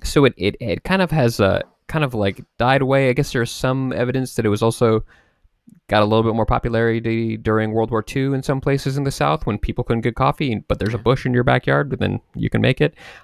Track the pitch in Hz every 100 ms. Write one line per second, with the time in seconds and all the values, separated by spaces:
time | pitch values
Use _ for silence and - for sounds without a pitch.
0 | - - 135 - 92 - 117 87 - 190
1 | 180 156 120 117 98 90 - _ - 156
2 | 147 120 101 95 - - 120 135 131 135
3 | 135 127 139 131 117 - 131 131 131 101
4 | 123 127 131 - 110 104 113 - 117 110
5 | - - _ _ _ _ - - - 104
6 | 104 110 113 113 110 123 120 113 117 113
7 | 113 113 113 110 110 110 110 113 113 113
8 | - 139 135 135 131 135 143 139 139 135
9 | 139 - 147 156 - 107 - - 123 117
10 | 120 113 131 143 123 104 - 78 98 117
11 | 110 127 131 123 123 127 - 139 143 -
12 | 98 98 _ 120 107 113 113 131 151 -
13 | - -